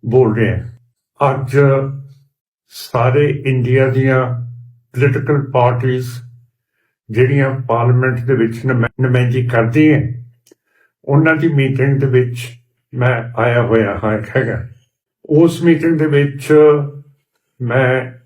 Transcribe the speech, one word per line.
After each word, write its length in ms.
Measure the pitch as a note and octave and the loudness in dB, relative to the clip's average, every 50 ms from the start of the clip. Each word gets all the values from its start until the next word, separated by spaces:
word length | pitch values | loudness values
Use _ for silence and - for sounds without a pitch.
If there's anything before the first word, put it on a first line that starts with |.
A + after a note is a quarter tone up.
| - A#2 | -6 2
ਬੋਲ 260 | A2+ B2+ C3 A2 G#2+ | 2 2 2 2 2
ਰਿਹਾ। 200 | A#2 A2 G2 F2+ F2+ - - - _ _ _ _ _ _ _ _ _ | 0 0 -2 -2 -4 -8 -10 -18 _ _ _ _ _ _ _ _ _
ਅੱਜ 380 | C#3+ C3+ C3+ C#3 C3+ B2 - C#3 C#3+ C#3 C3+ C3+ C#3 C#3 - - - - - _ _ _ _ _ _ _ _ _ _ _ _ | -2 0 0 -2 -6 -2 2 2 4 4 2 0 -2 -4 -8 -12 -16 -20 -20 _ _ _ _ _ _ _ _ _ _ _ _
ਸਾਰੇ 520 | - - - - B2 A#2 B2+ B2 C#3+ D3 D3 - - - C#3 | -20 -20 -6 -2 0 0 2 2 2 2 2 0 -2 -2 -2
ਇੰਡੀਆ 400 | C3 B2+ A#2 A#2+ B2+ C3 C3+ B2+ | -2 0 0 2 2 2 2 2
ਦੀਆਂ 300 | B2+ C3 C3+ C3+ C3 C3 B2+ B2 - - - - - - - - - _ _ _ _ | 2 0 2 2 2 0 0 -2 -4 -6 -8 -10 -12 -16 -20 -20 -20 _ _ _ _
ਪੋਲੀਟੀਕਲ 480 | B2 - - B2 C3 A#2+ - D3+ C#3+ C3+ - | 0 0 0 0 0 -2 -2 -2 -2 -2 -2
ਪਾਰਟੀਆਂ 500 | - B2+ B2 B2 B2 A#2+ B2+ C3 B2 B2+ B2+ B2 - - - - - - _ _ _ _ _ _ _ _ _ _ _ _ _ _ | -2 0 0 2 0 0 -2 -2 -4 -4 -6 -8 -12 -14 -18 -20 -20 -20 _ _ _ _ _ _ _ _ _ _ _ _ _ _
ਜਿਹੜੀਆਂ 400 | A2 A2+ B2+ B2 C#3 C#3+ C3+ C3+ C3 C#3 - - | 0 0 0 2 2 0 0 0 -2 -6 -4 -2
ਪਾਰਲੀਮੈਂਟ 520 | A2+ A#2 A#2 B2 B2 B2+ B2+ C3 B2 - - | -2 0 2 2 2 2 2 0 -2 -4 -2
ਦੇ 100 | - C3+ | -2 0
ਵਿੱਚ 300 | A2+ A2+ A2+ A2+ - - | 0 0 -2 -2 -4 -4
ਨੁਮਾ-, 240 | B2+ B2+ A#2+ A2+ A#2 _ - | -2 -2 0 -2 -2 _ -2
ਨੁਮਾਇੰਦਗੀ 440 | C3 B2+ B2 B2 B2 B2 B2 B2+ A#2+ A#2+ | -2 0 2 2 0 0 0 -2 -2 0
ਕਰਦੀਆਂ, 520 | A#2+ A2+ A2+ A#2 - D3+ D#3 D#3 D3 C#3+ - - - - - - _ _ _ _ _ _ _ _ _ _ _ _ _ _ _ - | 0 0 0 2 2 4 4 4 4 2 0 -4 -6 -10 -14 -20 _ _ _ _ _ _ _ _ _ _ _ _ _ _ _ 0
ਉਹਨਾਂ 280 | C#3 D3 D#3+ D#3+ D#3+ | 2 4 4 4 2
ਦੀ 120 | D3+ D#3+ E3 D3 | 2 0 -2 0
ਮੀਟਿੰਗ 460 | C#3+ C3+ C3 - - C3+ C#3 C#3 B2 | 0 0 0 0 0 0 0 0 0
ਦੇ 80 | C#3 C3 | 0 2
ਵਿੱਚ 400 | B2 B2+ B2 A#2+ - - - - - _ _ _ _ _ _ _ - | 2 2 0 0 -4 -10 -12 -16 -16 _ _ _ _ _ _ _ -6
ਮੈਂ 220 | B2 B2 B2+ B2+ A#2 A2+ A#2 A#2+ A2+ | -2 -2 -2 -2 -2 -6 -8 -4 -2
ਆਇਆ 240 | A2+ B2 A#2+ A#2+ | -2 0 2 0
ਹੋਇਆ 380 | A#2 A2 A2+ A2+ A2 G2+ G2+ - - | 0 2 2 2 2 0 -2 -4 -4
ਹਾਂ, 100 | G#2+ G#2+ G#2+ | -4 -4 -4
ਇੱਕ 180 | G#2+ - - | -6 -4 -4
ਹੈਗਾ। 220 | C3 A#2+ A#2 G#2 - - - - _ _ _ _ _ _ _ _ _ _ - | -2 -2 -2 -6 -8 -8 -12 -16 _ _ _ _ _ _ _ _ _ _ 0
ਉਸ 320 | D3 D3+ E3+ E3+ E3+ - E3+ | 2 4 4 4 2 0 2
ਮੀਟਿੰਗ 340 | E3+ E3 D3+ D3+ E3 E3 D3+ | 2 2 2 2 0 0 0
ਦੇ 80 | D#3 D3+ | 0 0
ਵਿੱਚ 460 | C#3+ C#3+ C#3+ C#3+ C#3 - - - D3+ D3+ D3+ D3+ D3 D3 D3 C#3+ - - - _ _ _ _ _ _ _ _ _ _ _ | 2 0 0 0 -4 -8 -2 2 4 6 6 6 4 2 0 -6 -10 -16 -20 _ _ _ _ _ _ _ _ _ _ _
ਮੈਂ 520 | B2+ A#2 A#2 C3+ C3 B2 B2+ C3 B2 B2+ A#2 - _ | -6 -2 -2 0 0 0 0 -2 -4 -6 -14 -20 _